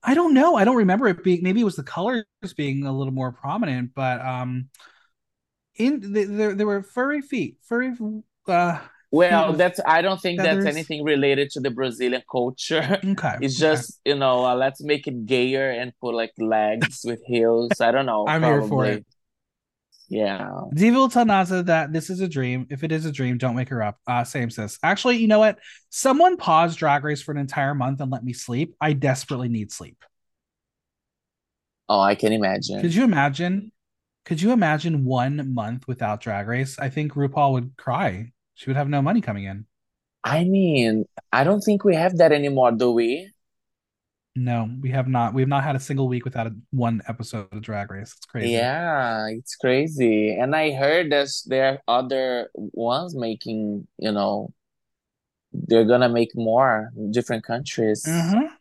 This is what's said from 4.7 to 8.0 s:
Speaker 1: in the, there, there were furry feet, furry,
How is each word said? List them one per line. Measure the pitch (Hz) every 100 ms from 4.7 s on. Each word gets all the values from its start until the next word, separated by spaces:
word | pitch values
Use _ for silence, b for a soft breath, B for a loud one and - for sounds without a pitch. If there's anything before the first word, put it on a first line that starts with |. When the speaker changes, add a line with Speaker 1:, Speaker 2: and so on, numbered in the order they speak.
| _ b b b _ _ _ _ _ _ _
Speaker 1:
in | 233 294 196
the, | 202 202
there, | 208 214
there | 202 214
were | 202
furry | 196 - 262 294
feet, | 277 254 147 -
furry, | _ 233 254 240